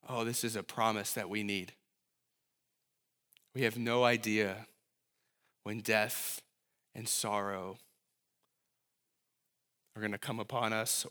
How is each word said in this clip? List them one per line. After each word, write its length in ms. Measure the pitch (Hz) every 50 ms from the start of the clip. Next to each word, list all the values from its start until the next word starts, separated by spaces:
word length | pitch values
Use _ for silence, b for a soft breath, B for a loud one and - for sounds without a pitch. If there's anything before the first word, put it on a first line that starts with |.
| - -
Oh, 140 | 131 120 113
this 200 | 117 120 - -
is 120 | 117 110
a 80 | 107 95
promise 480 | _ - - 113 113 110 107 98 - -
that 160 | 120 104 87
we 140 | 101 107 104
need. 300 | 101 101 98 90 90 - _ _ _ _ _ _ _ _ _ _ _ _ _ _ _ _ _ _ _ _ _ _ _ _ _ _ _ _ _ _ _ _ _ _ _ _
We 100 | 131 135
have 140 | 113 107 120
no 280 | 117 117 120 123 123
idea 640 | 120 120 120 117 113 107 107 107 98 95 107 113 - _ _ _ _ _ _ _ _ _ _ _ _ _ _ _ _ _ _ _
when 180 | 104 107 110
death 600 | 104 110 110 107 107 110 - - - - - - - _ _ _ _ _ _ _ _ _ _
and 140 | 120 113 117
sorrow 680 | - - - 113 104 104 101 101 98 95 92 95 95 - - _ _ _ _ _ _ _ _ _ _ _ _ _ _ _ _ _ _ _ _ _ _ _ _ _ _ _ _ _ _ _ _ _ _ _ _ _ _ _ _ _ _
are 60 | 107
gonna 160 | 107 107 104 101
come 220 | - - 117 113
upon 320 | 104 - - 120 120 110
us 340 | 110 110 110 113 - - - -